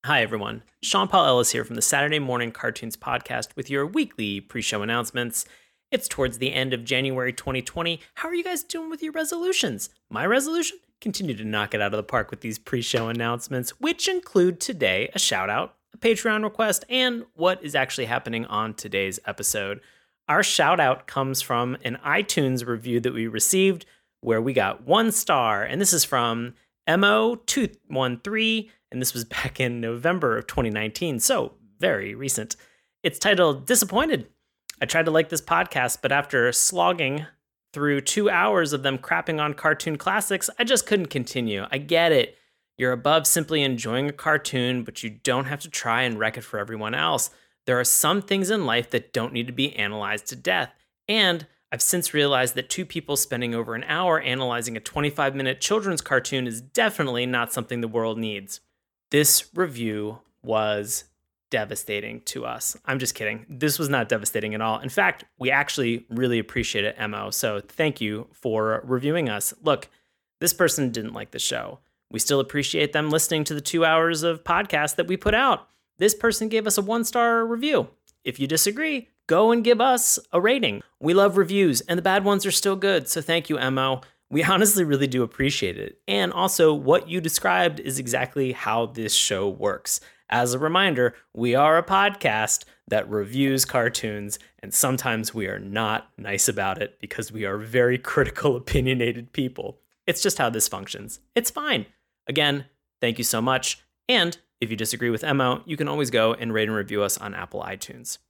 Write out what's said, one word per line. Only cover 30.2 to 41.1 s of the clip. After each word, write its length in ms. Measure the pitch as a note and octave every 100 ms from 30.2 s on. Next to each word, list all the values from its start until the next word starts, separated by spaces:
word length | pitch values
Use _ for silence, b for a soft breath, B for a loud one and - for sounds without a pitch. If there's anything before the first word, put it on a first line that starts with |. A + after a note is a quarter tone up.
| C#3+ A2+
of 100 | -
twenty 220 | - A#2
nineteen, 500 | G#2+ G#2+ - E3+ B2
so 340 | - A#3+ B2 - A2 _
very 340 | F3+ A2 G2
recent. 420 | G#2+ C3+ B2 A2+ - b b b b
It's 180 | E3+ -
titled 460 | A3 G3 E3+ C3+ C3
Disappointed. 640 | A#3+ G3 G3 D#4+ B3 A2 _ _ _ _ -
"I 40 | C3+
tried 200 | E3 E3
to 60 |
like 180 | D#3+ D#3+
this 120 | D#3+
podcast, 580 | - E3 F3+ C#3+ B2 -
but 100 | C3
after 400 | C#3 C#3+ C3 B2
slogging 760 | A#2+ - F3+ F3 F3 C3+ D3 D#3 _ _ _ _
through 300 | D3 D3 C#3+
two 280 | C#3 - G#3
hours 420 | F3+ G3+ G3 D#3
of 120 | C#3+
them 140 | C#3 C3
crapping 420 | - E3 - D#3
on 140 | D3
cartoon 440 | D3 D#3+ D#3 - D3+
classics, 520 | - G3 - F#3+ - -
I 40 |
just 220 | A#3+ B3+ -
couldn't 220 | G#3
continue. 580 | D#3+